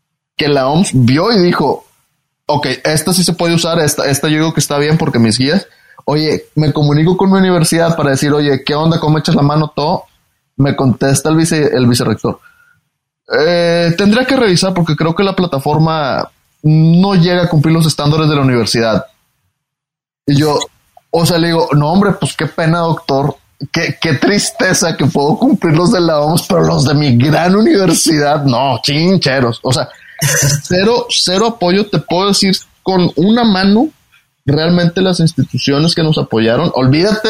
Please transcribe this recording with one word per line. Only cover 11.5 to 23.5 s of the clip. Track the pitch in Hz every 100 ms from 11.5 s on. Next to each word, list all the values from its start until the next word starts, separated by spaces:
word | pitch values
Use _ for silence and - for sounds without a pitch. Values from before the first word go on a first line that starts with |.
| 160 147 127
el | 120
vicerrector, | 123 117 107 117 - - _ _ _ _ _ _ _ - 120
"Eh, | 156 175 170 170 170 170
tendría | 202 233 262
que | 269
revisar | 226 170 190
porque | 185 165 147
creo | 165 165
que |
la | 196 190
plataforma | 180 135 147 151 160 160 135 76 - _ _ _
no | 151 156 160 170 196 190
llega | 175 180
a | 170
cumplir | 156 160 165
los | 156
estándares | - 147 156 156
de | 147
la |
universidad". | 135 123 107 120 113 104 - _ _ _ _ _ _ _ _ _ _ _ -
Y | 143
yo, | 151 143 - _ _ _ _
o | 165 165
sea, | 170
le | 165
digo, | 165 -
"No, | 147 147
hombre, | 190 202 -
pues | 139 -
qué | 156
pena, | - 160 175
doctor. | 165 156 - 135 147 - _